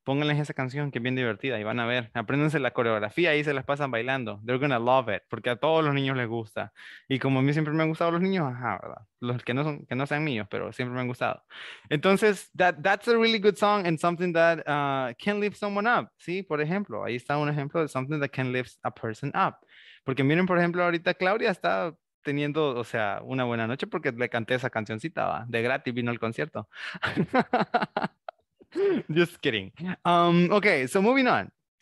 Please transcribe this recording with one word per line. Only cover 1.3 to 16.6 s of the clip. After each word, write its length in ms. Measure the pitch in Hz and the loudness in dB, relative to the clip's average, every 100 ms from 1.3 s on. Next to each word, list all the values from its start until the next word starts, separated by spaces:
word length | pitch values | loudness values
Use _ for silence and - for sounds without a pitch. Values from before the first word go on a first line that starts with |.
| 101 139 113 | -2 -4 -4
y 60 | 107 | -4
van 160 | 120 | -2
a 60 | 117 | 0
ver. 240 | 123 117 | -2 -2
Apréndanse 460 | 120 110 139 151 147 | -6 -2 0 2 0
la 120 | 123 | -2
coreografía 640 | - 117 110 107 170 175 151 | 0 0 2 -2 0 2 2
y 60 | |
se 120 | 151 139 | 0 -2
las 100 | 131 | -2
pasan 260 | 143 143 | -4 -2
bailando. 520 | 117 123 135 110 104 110 | -2 -2 -4 -4 -8 -4
They're 140 | 127 | 0
gonna 180 | 143 120 | 2 2
love 300 | 120 131 113 | 4 4 4
it, 140 | 95 - | -4 -6
porque 180 | 117 123 | -6 -4
a 80 | 117 | 0
todos 260 | 147 160 | 2 4
los 120 | 156 139 | 4 2
niños 200 | 135 135 | 0 0
les 120 | 117 | -2
gusta. 460 | 117 107 - 101 _ - - - | -4 -6 -8 -10 _ -20 -20 -4
Y 100 | 135 | -2
como 200 | 139 131 | 2 2
a 40 | |
mí 120 | 135 151 | 2 2
siempre 180 | 151 | 0
me 100 | 156 | 0
han 60 | 160 | 0
gustado 220 | 160 170 | 0 0
los 100 | 170 | 2
niños, 320 | 190 190 143 123 | 0 0 -2 -2
ajá, 240 | 123 95 | -4 -4
¿verdad? 200 | - - - _ | -6 -14 -18 _
Los 220 | 123 123 | -4 -4
que 120 | - 123 | -2 -2
no 100 | 151 | -2
son, 220 | 147 - | -4 -6
que 80 | 123 | -6
no 120 | 139 | -2
sean 160 | 147 156 | -2 -2
míos, 220 | 117 101 | -4 -4
pero 200 | 107 95 - | -6 -8 -6
siempre 200 | 123 127 | -6 -4
me 60 | |
han 80 | 123 | -4
gustado. 340 | 123 123 - _ - - - - | -4 -4 -4 _ -18 -18 -18 -4
Entonces, 600 | 151 185 196 220 190 - - | 0 4 4 4 2 -4 2
that, 160 | 180 160 | 2 2
that's 260 | 185 208 - | 0 0 2
a 40 | 233 | 4
really 220 | 226 220 | 4 4
good 180 | 208 - | 2 4
song 300 | 208 208 175 | 4 4 2
and 120 | 160 | 2
something 360 | 175 170 180 165 | 0 0 0 4
that, 240 | 170 160 147 | 4 4 0
uh, 460 | 147 143 135 127 123 | -2 0 0 -2 -4
can 220 | - 208 | -4 -2
lift 160 | 208 196 | -2 -4
someone 320 | 208 202 220 | -4 -2 2
up, 220 | 226 113 _ | 2 0 _
¿sí? 240 | - 185 | -8 -6
Por 180 | 190 151 | -2 -2